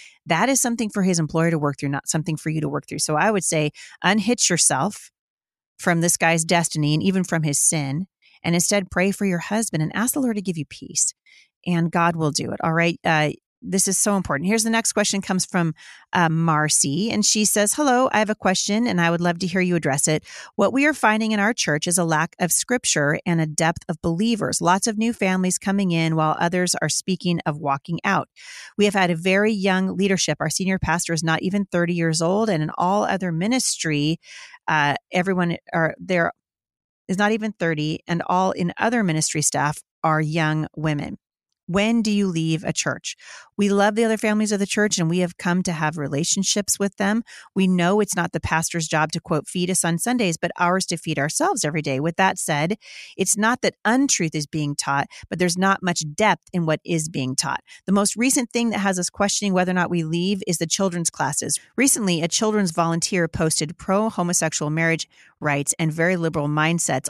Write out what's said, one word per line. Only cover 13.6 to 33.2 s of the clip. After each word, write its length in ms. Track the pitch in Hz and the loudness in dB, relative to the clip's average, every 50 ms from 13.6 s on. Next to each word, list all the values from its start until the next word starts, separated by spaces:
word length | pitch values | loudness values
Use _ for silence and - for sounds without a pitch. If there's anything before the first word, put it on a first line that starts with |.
| - | -8
this 200 | 180 180 196 - | -4 -2 0 0
is 100 | 202 185 | 0 0
so 180 | - - 214 202 | 0 0 0 0
important. 320 | 190 175 - 151 139 160 | 0 0 -2 -4 -2 0
Here's 180 | 190 220 226 214 | 0 0 2 2
the 40 | 226 | 2
next 240 | 226 226 220 - - | 0 0 0 0 0
question 280 | 214 208 - - 196 | 0 0 0 0 -2
comes 220 | 180 - 190 185 - | -2 -2 -2 -2 -2
from, 300 | - - 185 170 160 156 - - - - - - _ - | -2 0 0 0 0 -2 -6 -16 -20 -20 -20 -10 _ 0
uh, 160 | 180 170 160 | 2 2 2
Marcy, 800 | 160 160 165 165 156 151 151 151 - - - 143 139 151 208 233 | 2 2 2 2 2 2 2 2 2 0 0 0 0 -2 -2 0
and 160 | 220 208 202 | 0 0 0
she 200 | - - 214 214 | 2 2 2 2
says, 280 | - - 180 208 208 - | 2 2 2 2 0 0
"Hello, 360 | 294 302 277 247 247 262 262 | 0 2 2 4 2 2 2
I 80 | - 208 | 2 0
have 100 | 214 202 | 0 0
a 60 | 214 | -2
question 500 | - - 196 190 - - - 202 220 247 | -2 0 0 0 0 0 0 0 0 0
and 160 | 233 185 175 | 0 2 2
I 80 | 170 170 | 2 2
would 120 | 170 175 | 2 2
love 180 | 175 175 170 170 | 0 -2 0 0
to 80 | 185 | -4
hear 140 | 175 175 190 | -2 0 0
you 140 | 180 180 175 | 0 2 0
address 320 | 165 - 147 135 147 - | 0 0 0 0 2 2
it. 160 | 160 156 151 - - - - - - _ | 2 0 0 -2 -8 -18 -18 -18 -10 _
What 160 | - 202 196 | 0 2 2
we 140 | 233 269 285 | 4 4 2
are 80 | 302 302 | 2 2
finding 380 | - - 220 214 220 226 220 | 4 2 2 4 2 0 0
in 80 | 220 208 | 0 2
our 140 | 196 220 240 | 2 0 0
church 340 | - - - 147 151 - | 0 0 0 0 0 0
is 100 | 180 170 | 0 0
a 60 | 175 175 | 2 2
lack 320 | 165 160 151 160 - - | 2 2 2 0 -2 -2
of 140 | - 180 165 | -4 -2 0
scripture 680 | - - - - 247 247 - - - 165 143 143 160 - - | 0 -2 0 -2 -2 -2 0 0 0 2 2 2 2 0 0
and 160 | 175 170 165 | 0 2 2
a 60 | 160 | 0
depth 340 | 156 151 - 165 160 170 - - - | 0 0 0 0 0 0 -2 -8 -10
of 100 | 165 - - | -10 -4 -2
believers. 580 | 170 165 165 214 233 233 208 - - 160 - | -2 0 0 2 0 0 0 0 -2 -2 0
Lots 240 | 170 165 180 196 - | 2 2 2 2 0
of 140 | 233 214 208 | -2 -2 0
new 140 | 226 233 233 | -2 -2 0
families 440 | - 202 190 185 185 185 185 175 | 0 0 0 2 2 0 0 -2
coming 320 | - - 202 196 202 196 180 | -2 -2 -2 0 0 0 2
in 260 | 170 165 165 160 160 | 2 2 2 2 2
while 200 | 160 156 156 156 | 2 2 0 0
others 380 | - 170 170 180 180 180 170 - - | 0 0 0 0 0 0 0 -2 -2
are 100 | - 151 | -2 -2
speaking 500 | - - - - 185 - - 180 170 160 - | -2 -4 -2 -2 -4 -2 0 0 0 0 -2
of 140 | 170 147 | -4 -6
walking 420 | 147 - 143 139 143 - - 170 - - | -4 -4 -4 -4 -4 -4 -8 -8 -4 -2
out. 260 | 196 190 151 - - _ - - - - - - - _ | 0 0 0 -2 -4 _ -20 -20 -20 -18 -18 -20 -10 _
We 80 | - 202 | 2 2
have 80 | 208 190 | 4 4
had 160 | 196 185 175 | 4 2 2
a 60 | 175 | 2
very 380 | 160 175 190 185 196 208 220 226 | 0 2 2 2 4 4 2 0
young 440 | 196 185 196 185 185 190 190 - | 2 2 2 2 2 0 0 0
leadership. 400 | 160 196 190 196 175 - - 151 - | 0 2 2 2 0 0 -2 -2 -2
Our 120 | - 156 | -2 -4
senior 260 | - - 190 190 190 | -2 -2 0 0 0
pastor 360 | 185 - 165 160 175 - - 170 | 0 0 0 0 0 0 -2 -2
is 100 | 156 165 | -2 0
not 180 | 160 160 - | 0 0 0
even 240 | - 185 196 202 196 | 0 0 0 0 -2
thirty 300 | - - 175 175 170 180 | 0 0 0 2 2 2
years 260 | 170 165 165 156 160 | 0 2 0 2 2
old, 280 | 165 170 190 208 226 220 | 2 2 2 2 2 2
and 120 | 185 151 | 0 0
in 80 | 156 - - | 0 -2 -2
all 260 | - 175 180 196 208 208 | -2 0 2 2 2 2
other 280 | - 190 180 | 0 -2 -2